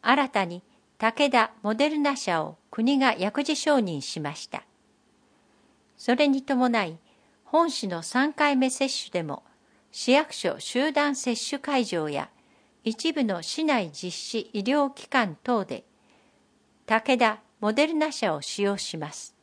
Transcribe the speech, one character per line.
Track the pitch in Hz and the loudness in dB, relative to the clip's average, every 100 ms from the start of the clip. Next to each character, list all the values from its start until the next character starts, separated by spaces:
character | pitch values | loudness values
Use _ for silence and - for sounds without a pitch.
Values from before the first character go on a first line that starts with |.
新 | - 277 269 | 4 4 2
た | 208 185 | 0 -2
に | 175 _ _ _ _ | -6 _ _ _ _
武 | 226 226 285 | -2 2 4
田、 | 247 220 - | 4 2 0
モ | 208 | -4
デ | 220 294 | 0 0
ル | 302 | 2
ナ | 285 269 | 0 0
社 | - 170 | -2 -2
を | 156 156 _ | -2 -8 _
国 | - 233 277 | -2 2 4
が | 262 | 2
薬 | - 190 - | 2 -2 -2
事 | 285 302 | -2 -2
承 | - 285 | 2 2
認 | 202 151 | 2 -4
し | - - | -6 -6
ま | 147 | -8
し | 151 - | -8 -12
た。 | - - _ _ _ _ _ _ _ _ _ _ _ _ _ | -12 -14 _ _ _ _ _ _ _ _ _ _ _ _ _
そ | - | -2
れ | 247 294 | 2 4
に | 269 | 2
伴 | 262 262 254 233 | 0 0 2 2
い、 | 180 160 _ _ _ _ | -2 -8 _ _ _ _
本 | - 311 339 | 0 2 2
市 | - 202 | 0 -4
の | 170 | -6
三 | 165 247 294 | -2 0 0
回 | 302 294 269 | 2 2 4
目 | 262 | 2
接 | - 269 | 0 -2
種 | - - | -2 -4
で | 180 | -6
も、 | 160 - _ _ _ _ _ | -4 -8 _ _ _ _ _
市 | - - | -8 4
役 | 269 311 | 4 4
所 | - 180 143 | -4 -4 -4
集 | - 254 294 | -4 -2 0
団 | 294 294 | 2 0
接 | 262 - 226 | 0 -2 -4
種 | - 277 | -4 -6
会 | 285 269 | -2 0
場 | 214 175 151 | 0 -2 -2
や | 143 - _ _ _ _ _ | -4 -6 _ _ _ _ _
一 | - 220 320 | -6 -2 -2
部 | 320 | 0
の | 233 180 | 0 -2
市 | 160 - | -4 -2
内 | 311 262 175 | 2 2 0
実 | 147 180 | -6 -10
施 | - - 226 220 | -10 -6 -6 -4
医 | 214 | -4
療 | 202 285 277 | 0 2 2
機 | 269 - | -2 -2
関 | 269 208 151 | 0 0 -4
等 | - 240 | -2 -2
で、 | 185 123 _ _ _ _ _ _ _ _ _ _ - | -2 -8 _ _ _ _ _ _ _ _ _ _ -2
武 | 220 220 254 | 0 2 4
田、 | 226 220 _ _ | 4 2 _ _
モ | 214 | -2
デ | 220 311 | 2 2
ル | |
ナ | 320 302 | 2 -2
社 | - 208 | 0 -2
を | 147 | -2
使 | - - | -6 -2
用 | 202 202 | -2 -2
し | - 160 | -6 -8
ま | 151 | -8
す。 | - - _ | -10 -18 _